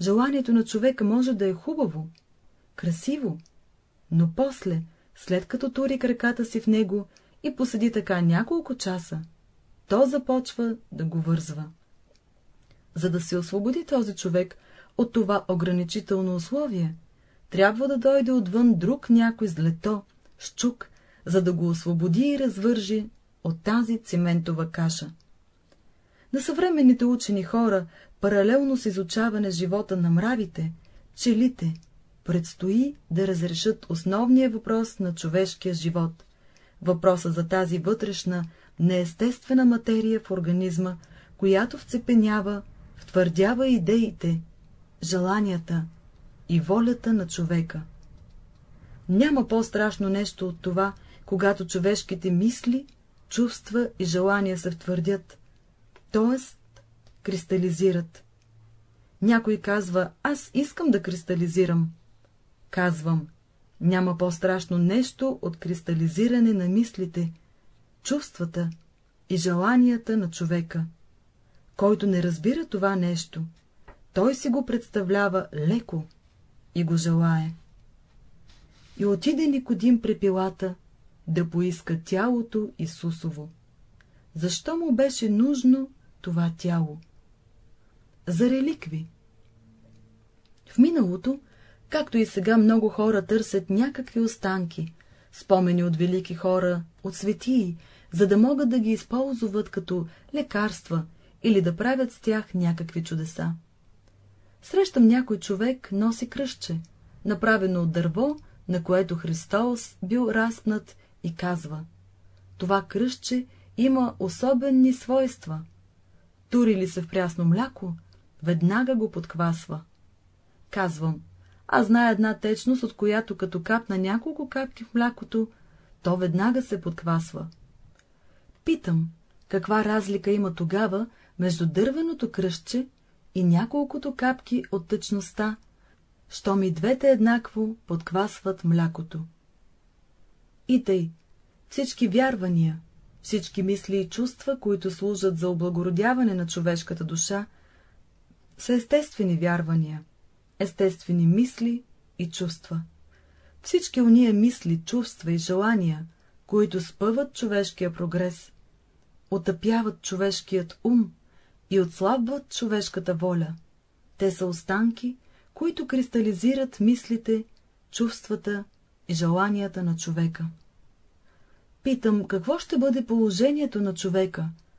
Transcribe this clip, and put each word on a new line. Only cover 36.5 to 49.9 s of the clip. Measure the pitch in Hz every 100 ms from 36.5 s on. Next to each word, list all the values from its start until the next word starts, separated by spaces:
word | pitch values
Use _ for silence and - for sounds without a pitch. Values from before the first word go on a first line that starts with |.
| _ _ -
въпроса | 165 175 190 180 175
за | 165 165
тази | 185 180 175
вътрешна, | 170 220 214 190 - 180 165 - - -
неестествена | 165 180 175 - 226 247 - 262
материя | 254 233 233 220 220 220
в | -
организма, | 190 170 175 185 165 185 175 - - - -
която | 196 190 240 -
вцепенява, | - 247 240 240 214 214 196 202 - - - -
втвърдява | - 185 180 165 196 240 262
идеите, | 240 165 226 226 - 170 165 165 - - - - -
желанията | 165 180 180 208 208 180 165 170 165 - - - - - -
и | 170
волята | 160 202 233 240 -
на | 220 175
човека. | - 165 170 165 160 156 - - - - - - - - - - - -
Няма | 185 294 277 226
по-страшно | 226 226 208 214